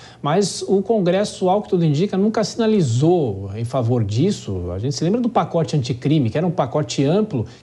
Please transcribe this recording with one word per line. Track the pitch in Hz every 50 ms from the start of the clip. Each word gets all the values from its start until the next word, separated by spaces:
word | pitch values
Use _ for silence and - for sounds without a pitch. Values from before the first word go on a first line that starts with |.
| - - - -
mas | - 143 160 202 202 - - -
o | - - 190 202
Congresso, | 196 - 233 214 170 180 175 196 208 202 - - 190 185
ao | 185 214
que | 208 -
tudo | 190 180 165
indica, | 156 139 147 196 214 202
nunca | 190 202 220 220 233
sinalizou | 208 - - - 226 220 220 202 160 120 113 123 151 165 180 175 143 113 98 95 98 95 101
em | 113 117
favor | 117 - 131 117 113 127 120
disso. | 107 98 107 120 160 208 - - - - 98 90 87 87
A | 87 98
gente | 113 139 139
se | - 156
lembra | 165 214 254
do | 233 220
pacote | - 208 170 - - 170 156 - -
anticrime, | 147 117 - 117 - - 139 160 156 123 110
que | - 147
era | 180
um | 170
pacote | 156 - 143 117 - 151 151 - - - 135
amplo, | 143 175 208 214 214 147 120 117 - - -